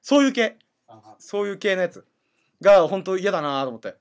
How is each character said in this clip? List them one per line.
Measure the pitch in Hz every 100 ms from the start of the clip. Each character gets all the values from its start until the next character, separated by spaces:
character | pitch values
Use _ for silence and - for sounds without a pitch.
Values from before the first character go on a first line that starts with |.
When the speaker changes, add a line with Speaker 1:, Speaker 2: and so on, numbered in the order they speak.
Speaker 1:
そ | - 285
う |
い | 269
う |
系。 | 262 220 - _ _ _
Speaker 2:
あ | 110
は。 | - -
Speaker 1:
そ | - 202
う | 202
い |
う | 190
系 | 208 185
の |
や | 180
つ | - _ _ _ _ _ _
が | 196 196 160
本 | 190
当 | 175 190
嫌 | 190
だ | 185
な | 147 139
と | 135
思 | 113
っ |
て。 | 98 -